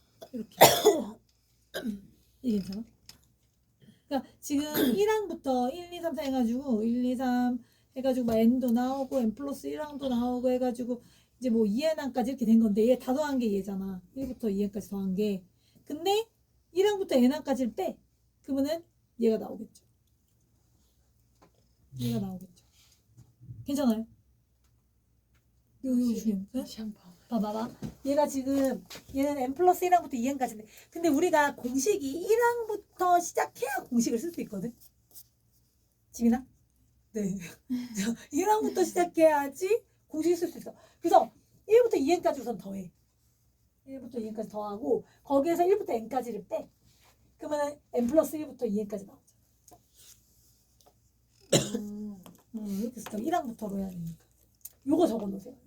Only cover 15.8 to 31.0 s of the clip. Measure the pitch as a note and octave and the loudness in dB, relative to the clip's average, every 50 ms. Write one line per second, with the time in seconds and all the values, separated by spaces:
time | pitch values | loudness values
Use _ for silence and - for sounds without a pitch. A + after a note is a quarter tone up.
15.8 | _ - D4 D4+ E4 F#4+ G4+ G#4+ A4+ _ _ _ _ _ _ _ _ _ - F4 | _ -12 -10 -4 0 0 2 0 0 _ _ _ _ _ _ _ _ _ 0 2
16.8 | G4+ G#4 G#4 F#4+ F#4+ F4 D#4+ B3+ A#3+ B3+ D4 D#4 - C#4 - - C4 G#3+ - - | 4 4 2 0 0 2 4 6 6 6 4 2 -2 -2 -2 0 -2 -2 -2 -4
17.8 | F4+ C#4 - - _ _ _ _ _ _ _ _ _ - C4+ C#4 C#4 D4 E4 E4+ | -4 -4 -6 -8 _ _ _ _ _ _ _ _ _ -4 -2 -2 0 0 -2 -6
18.8 | - _ _ _ _ _ _ - A3+ A3+ A3 G3+ - - - F#3 G#3+ - _ - | -8 _ _ _ _ _ _ 0 0 2 2 0 -4 -8 -12 -14 -14 -18 _ -20
19.8 | _ _ _ _ _ _ _ _ _ _ _ _ _ _ _ _ _ _ _ _ | _ _ _ _ _ _ _ _ _ _ _ _ _ _ _ _ _ _ _ _
20.8 | _ _ _ _ _ _ _ _ _ _ _ _ _ _ _ _ _ _ _ _ | _ _ _ _ _ _ _ _ _ _ _ _ _ _ _ _ _ _ _ _
21.8 | _ _ - A3+ A#3+ A#3 A#3 G#3+ G3+ F#3+ F#3 F3 F#3 - _ _ _ _ _ _ | _ _ -10 -6 -4 -2 -2 -2 -4 -6 -8 -12 -14 -18 _ _ _ _ _ _
22.8 | _ _ _ _ _ _ _ - - _ _ _ - - - - - - C#4+ C#4+ | _ _ _ _ _ _ _ -20 -20 _ _ _ -20 -20 -18 -14 -8 -4 -2 0
23.8 | C#4 A#3 G#3+ A3 A3+ - - _ _ _ _ _ _ _ _ _ _ _ _ _ | 2 2 0 0 -4 -12 -14 _ _ _ _ _ _ _ _ _ _ _ _ _
24.8 | _ _ _ _ _ _ _ _ _ _ _ _ _ _ _ _ _ _ _ _ | _ _ _ _ _ _ _ _ _ _ _ _ _ _ _ _ _ _ _ _
25.8 | - C4 B3 B3 B3 A#3 A3 G3+ G#3+ A3 G3+ F#3+ G3 - - C4 C#4+ - - A3 | -4 0 0 2 2 2 0 0 0 -2 -2 -2 -4 -6 -6 -8 -8 -8 -10 -12
26.8 | A3 G#3+ - _ - - - _ _ - A#3+ A3 G#3 G#3 G#3+ A3 A#3 A#3 - - | -10 -12 -12 _ -18 -20 -20 _ _ -4 -2 -2 0 0 -2 -4 -6 -6 -8 -10
27.8 | - - - - - C4+ C#4 D4+ D4 C#4+ C#4+ C4+ B3+ C4+ C#4 C#4 C4+ C4 A#3+ F3+ | -12 -12 -10 -6 -2 0 2 2 2 2 0 -4 -2 0 0 2 2 0 0 -4
28.8 | F3+ - - - - - - C4+ C#4 D4 C#4+ C#4 C4+ C4 C4+ - F4+ F4+ F4 F4 | -8 -14 -20 -20 -14 -8 -2 -2 0 0 0 -2 -2 -2 0 4 4 4 4 4
29.8 | F4+ F4 F4+ E4+ E4+ D4 C#4 A#3 A3+ C4+ C#4+ B3+ B3+ - A3 G#3+ G#3+ - - - | 4 4 4 4 2 2 -4 -2 -2 -2 -2 -2 -4 -4 -6 -8 -18 -20 -20 -20
30.8 | - _ - E4+ | -20 _ -6 0